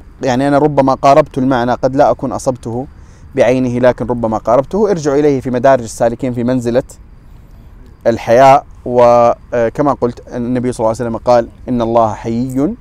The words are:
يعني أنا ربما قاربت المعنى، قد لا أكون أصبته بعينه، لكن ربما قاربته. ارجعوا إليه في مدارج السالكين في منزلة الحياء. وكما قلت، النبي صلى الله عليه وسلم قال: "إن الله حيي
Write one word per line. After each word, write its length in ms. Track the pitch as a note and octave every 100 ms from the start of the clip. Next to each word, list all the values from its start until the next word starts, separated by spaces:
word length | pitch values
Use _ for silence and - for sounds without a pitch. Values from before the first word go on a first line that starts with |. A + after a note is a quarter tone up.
| - -
يعني 260 | C3 B2 C#3
أنا 100 | C#3+
ربما 360 | D3+ C#3 C3
قاربت 440 | B2+ C#3 C#3+ C#3+ -
المعنى، 360 | B2+ B2+ A#2+
قد 220 | A#2+ C3 C3+
لا 160 | B2
أكون 200 | B2 C3
أصبته 560 | G2 C3+ B2+ A#2+ A#2 C#3 - - - - C#3
بعينه، 440 | A2+ C3 B2+ A#2+
لكن 260 | B2 A#2+ A#2+
ربما 320 | A#2+ A2+ G#2+
قاربته. 540 | - B2 C3+ F#3+ G3+
ارجعوا 280 | F#3 D3 C#3
إليه 220 | D3 C3+
في 100 | C3+
مدارج 320 | B2 C3+ C3+
السالكين 500 | A2+ - A#2+ A#2 C3
في 100 | B2
منزلة 400 | A#2+ B2+ A#2 A#2+ - - - - - - - - - - - - A#2
الحياء. 580 | A#2 - A#2+ C3+ C#3 - - C3
وكما 1080 | B2 A#2+ A#2+ A#2+ - - B2 A2+ - D3
قلت، 340 | B2+ B2 - -
النبي 440 | B2+ A#2+ B2+ B2
صلى 80 | A#2+
الله 160 | A2 A2+
عليه 100 | A#2+
وسلم 80 | A2+
قال: 300 | - A#2+ A2+ - -
"إن 120 | A#2+
الله 320 | A2+ A#2 A2+
حيي 640 | G2 A#2 A#2 C3 C3 D3+ A#3+